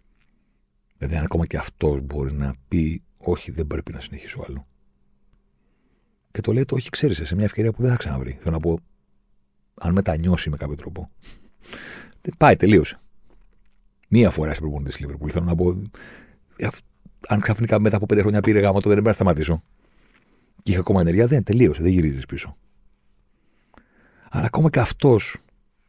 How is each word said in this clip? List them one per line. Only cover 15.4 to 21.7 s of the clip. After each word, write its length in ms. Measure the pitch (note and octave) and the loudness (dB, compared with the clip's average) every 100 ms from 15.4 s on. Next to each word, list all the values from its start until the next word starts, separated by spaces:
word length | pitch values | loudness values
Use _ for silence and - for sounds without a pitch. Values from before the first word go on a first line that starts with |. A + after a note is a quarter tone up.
| F2 | 0
να 100 | E2+ | 0
πω, 140 | F2+ F#2 G#2 - - - - _ _ - | 0 0 -6 -16 -20 -20 -20 _ _ -10
ε, 100 | - | -8
αυ-, 180 | - - _ - _ - | -8 -16 _ -20 _ -2
αν 120 | G#2 | 0
ξαφνικά 400 | G#2 A2 A#2 G#2+ | 0 0 2 2
μετά 160 | G#2+ G2+ | 2 2
από 100 | G#2 | 2
πέντε 160 | G#2 | 2
χρόνια 200 | G2+ G#2 | 4 2
πήρε 180 | G#2 G#2 | 4 4
γάμο, 140 | G2+ | 4
το 160 | G2 G#2 | 2 2
δεν 20 | |
έπρεπε 160 | G2+ A2 | 2 2
να 60 | |
σταματήσω. 500 | G#2 F#2+ D#2 D#2+ E2 - _ _ _ _ _ _ _ _ _ | 2 2 2 0 -4 -6 _ _ _ _ _ _ _ _ _
Και 80 | - | -2
είχα 80 | F#2 | -2
ακόμα 220 | F2+ F#2+ | 2 2
ενέργεια, 260 | E2+ F#2 A#2+ | 4 4 4
δεν, 160 | C#3 | 2
τελείωσε, 380 | G2 A2+ G#2+ | 2 4 4